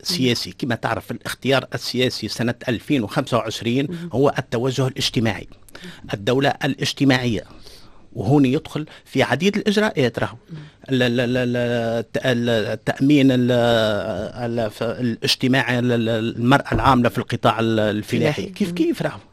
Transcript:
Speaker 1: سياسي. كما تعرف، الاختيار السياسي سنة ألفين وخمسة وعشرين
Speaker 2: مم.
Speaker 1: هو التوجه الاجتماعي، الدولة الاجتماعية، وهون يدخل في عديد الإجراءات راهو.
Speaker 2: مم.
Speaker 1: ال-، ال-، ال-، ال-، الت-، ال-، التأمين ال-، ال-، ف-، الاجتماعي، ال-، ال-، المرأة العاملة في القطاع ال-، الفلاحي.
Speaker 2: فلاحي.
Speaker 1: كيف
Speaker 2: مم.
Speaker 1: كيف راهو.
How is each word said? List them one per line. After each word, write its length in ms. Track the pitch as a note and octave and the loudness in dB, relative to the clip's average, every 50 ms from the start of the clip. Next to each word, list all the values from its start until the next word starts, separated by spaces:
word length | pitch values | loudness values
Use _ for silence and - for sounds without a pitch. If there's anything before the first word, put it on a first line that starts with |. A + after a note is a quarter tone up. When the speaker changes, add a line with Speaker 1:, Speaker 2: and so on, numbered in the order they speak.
| - | -8
Speaker 1:
سياسي. 520 | - - F3 C3 B2 A#2+ - - - - - | -6 -4 0 0 0 0 0 -4 -8 -10 -6
كما 180 | - B2+ A#2 | -6 -4 -4
تعرف، 360 | - - A#2 A#2 - - - | -4 -4 -4 -4 -6 -6 -8
الاختيار 540 | B2 A2+ - - - - - B2 C3+ C3 - - - | -10 -10 -10 -12 -10 -6 -2 0 0 0 0 -2 -6
السياسي 540 | B2 - - - A#2+ B2+ B2+ - - - G#2 | -8 -6 -4 -2 0 0 0 0 -2 -6 -6
سنة 280 | - - A#2 A#2+ A#2+ - - - | -4 -4 -4 -4 -4 -4 -4 -4
ألفين 340 | A#2 F#2+ - - D3 C3+ G#2 | -4 -4 -2 0 0 0 0
وخمسة 340 | G2 - D3 C3+ - C3 A#2 | -2 -2 -4 -2 0 0 0
وعشرين 500 | G#2+ A2+ - - G#2+ A#2 A#2+ C3+ C#3 D3+ | 0 -2 -6 -4 -2 -2 0 0 0 -2
Speaker 2:
مم. 200 | F3 E3 E3+ E3+ - | -4 -8 -8 -4 0
Speaker 1:
هو 200 | B2 C#3 - - - | 2 2 2 2 0
التوجه 500 | C3+ - - A#2 A#2+ C3+ B2+ - C3 C3 | -2 -4 -4 -2 -2 -2 0 0 0 -2
الاجتماعي، 600 | - - A#2 - - B2+ A2 A2+ F#2 E2 - - - - - - - - - F3+ - - - - - | -2 -2 -4 -2 0 0 0 0 -2 -4 -8 -14 -18 -20 -20 -20 -20 -18 -18 -18 -18 -16 -12 -8 -8
الدولة 400 | G#2 G2+ B2 B2 C3+ C#3 C#3 - - - | -6 -2 0 0 2 2 0 0 0 -2
الاجتماعية، 800 | C#3+ C3 - - - - - C#3 C3+ C3 B2+ B2+ B2 A2 E2+ - - - - - - - - - - - - - - - | -4 -2 -2 -4 -4 -2 2 2 4 4 4 2 0 -2 -2 -4 -8 -14 -20 -20 -20 -20 -20 -20 -20 -20 -20 -20 -16 -10
وهون 320 | - G2+ G#2 C#3+ D3+ C#3 | -6 0 2 4 4 4
يدخل 400 | B2 B2+ D#3 - - - D3+ D3+ - - - - | 4 2 0 -4 -6 -8 -10 -10 -10 -14 -20 -14
في 180 | - - C3+ A#2+ | -4 0 0 2
عديد 340 | G#2 B2 C3+ E3+ G3+ G3 G#3 | 2 2 2 2 2 2 0
الإجراءات 640 | - - G3 G#3 G#3+ G#3+ - D#3 C3 A#2 - - | 0 0 0 2 0 0 0 0 0 0 0 -2
راهو. 160 | A#2 G#2 - - _ - | -4 -4 -6 -8 _ -18
Speaker 2:
مم. 80 | E3 - - - - _ - - | -18 -16 -16 -18 -20 _ -6 -2
Speaker 1:
ال-، 140 | C3+ B2+ B2+ | 0 2 2
ال-، 160 | A#2+ A#2+ B2 | 2 2 0
ال-، 180 | B2 A#2+ B2+ B2+ | 0 0 0 0
ال-، 200 | B2+ B2 A#2+ B2 A#2+ A#2+ A#2+ A#2+ A#2 A#2 A2+ A#2 | 0 0 0 -2 0 0 0 -2 -2 -2 -2 -4
الت-، 180 | A2+ - - - | -4 -4 -4 -2
ال-، 320 | - C3 B2 A#2+ A#2+ A#2+ | 0 0 0 0 0 0
التأمين 800 | A#2 A2+ G2+ A2 A2 G#2+ - - - - C3+ C#3 D3 C#3+ C3 C3+ | 0 0 0 -2 -4 -4 -4 -4 -2 2 4 4 6 6 6 6
ال-، 200 | B2+ B2 B2 A#2+ | 6 4 4 4
ال-، 1200 | B2 A#2+ A#2 A#2+ A#2+ A2+ A2 G#2+ G#2+ G2+ F2 G#2+ G2 F2+ G#2+ F#2+ - - B2 A#2 A#2 A#2+ A2+ G#2+ | 4 4 4 4 4 4 4 2 0 0 -2 -4 -4 -6 -6 -8 -8 -8 -6 -4 -4 -2 -4 -4
ف-، 120 | G#2 - A#2 | -4 -4 -6
الاجتماعي، 960 | A#2 A2+ - B2+ A#2+ A2+ - - A2+ - - - B2+ B2+ C3 A#2 A#2 B2 A#2+ | -4 -4 -2 -2 -2 -2 -2 -2 -2 -2 0 0 2 2 2 2 2 0 0
ال-، 120 | A#2+ B2 | 0 0
ال-، 180 | A#2+ A#2 A2+ A2 | 0 0 0 0
المرأة 640 | A#2 A2 A2 A#2 - - A#2 A#2+ C#3 C#3 - - A#2+ | 0 0 -2 -2 -2 0 2 4 4 4 2 0 -2
العاملة 360 | A2+ A2+ C3+ C3+ B2 A#2+ A2+ | 2 4 4 4 6 4 2
في 80 | - B2 | 2 -2
القطاع 420 | G#2+ - A#2+ - - A#2+ G#2+ A2 | -4 -4 -2 0 2 2 2 2
ال-، 200 | A2+ A2+ A2+ G#2+ | 2 0 2 2
الفلاحي. 600 | G#2+ G#2+ G2+ G#2 G2+ - B2 - D#3 D3+ D3 - | 2 0 0 -2 -2 -2 -2 0 2 0 0 -2
Speaker 2:
فلاحي. 120 | F#3+ G3 F#3 | -4 -6 -4
Speaker 1:
كيف 160 | - G#3 F3 | -4 -4 -2
Speaker 2:
مم. 60 | F3 | 0
Speaker 1:
كيف 260 | F3+ E4 F4 D4 - | 0 0 0 0 -2
راهو. 180 | D#3 D3+ - G2+ - - | -4 -6 -6 -10 -16 -20